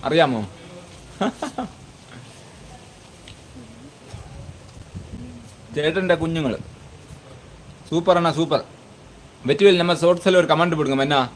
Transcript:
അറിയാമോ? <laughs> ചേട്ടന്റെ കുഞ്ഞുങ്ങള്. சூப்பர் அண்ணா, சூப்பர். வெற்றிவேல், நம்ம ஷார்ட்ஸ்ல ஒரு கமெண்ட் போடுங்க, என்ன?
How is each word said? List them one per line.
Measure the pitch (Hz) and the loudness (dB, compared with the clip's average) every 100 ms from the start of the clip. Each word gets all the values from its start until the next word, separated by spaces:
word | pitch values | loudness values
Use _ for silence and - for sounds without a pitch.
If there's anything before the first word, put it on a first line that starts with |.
| 135 | 0
അറിയാമോ? | 160 151 120 101 - - - - - - - | 2 2 0 -6 -12 -20 -20 -20 -20 -20 -6
<laughs> | 214 - 285 - 233 - - - - - - - - - - - - - - - - - - - 233 233 269 - - - - - - - - - - - - - - - - - - 147 | -6 -6 -12 -10 -12 -14 -20 -20 -20 -20 -20 -20 -20 -20 -20 -20 -20 -20 -20 -20 -20 -20 -20 -20 -20 -20 -20 -20 -20 -18 -18 -18 -18 -20 -20 -20 -18 -16 -14 -16 -16 -18 -20 -20 -10 -4
ചേട്ടന്റെ | 151 170 185 165 | -2 -2 0 0
കുഞ്ഞുങ്ങള്. | 165 165 139 104 - - - - - - - - - - - - - | 0 -2 -4 -4 -10 -20 -20 -20 -20 -20 -20 -20 -20 -20 -20 -20 -6
சூப்பர் | 165 175 175 | -2 2 2
அண்ணா, | 170 151 | 2 0
சூப்பர். | 165 143 - - - - - - - - 123 | -2 -2 -4 -20 -20 -20 -20 -20 -20 -10 -4
வெற்றிவேல், | - 196 180 | 4 6 6
நம்ம | 170 165 | 2 2
ஷார்ட்ஸ்ல | 170 170 190 185 | 2 4 4 4
ஒரு | 165 | 4
கமெண்ட் | 156 175 160 | 4 2 0
போடுங்க, | 139 135 139 | 0 0 2
என்ன? | 143 123 | 2 0